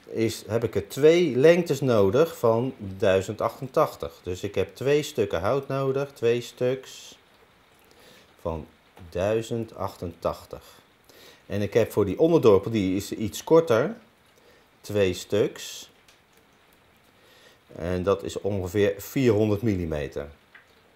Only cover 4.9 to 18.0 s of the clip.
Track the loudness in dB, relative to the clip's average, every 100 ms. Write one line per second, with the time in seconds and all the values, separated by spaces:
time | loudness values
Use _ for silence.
4.9 | 0 0 -4 -2 -2 -2 -2 -4 -4 -2
5.9 | -2 -6 -2 0 0 -4 -4 -4 -4 -8
6.9 | -20 -20 -20 _ _ _ _ _ _ _
7.9 | _ -20 -20 _ _ -8 -8 -10 _ _
8.9 | -20 -12 -4 -2 -2 -4 -8 -8 -8 -10
9.9 | -8 -12 -6 -6 -6 -12 -18 -18 -20 _
10.9 | _ _ -20 -20 -20 -8 -6 0 0 0
11.9 | 0 0 2 2 6 6 6 4 -2 0
12.9 | -2 -4 -6 -8 -6 2 4 4 2 0
13.9 | -6 -18 _ _ _ _ _ _ _ -4
14.9 | 0 0 -2 -2 -2 -2 -4 -16 -16 -20
15.9 | _ _ _ _ _ _ _ _ _ _
16.9 | _ _ _ _ _ -20 _ _ -10 -6
17.9 | -2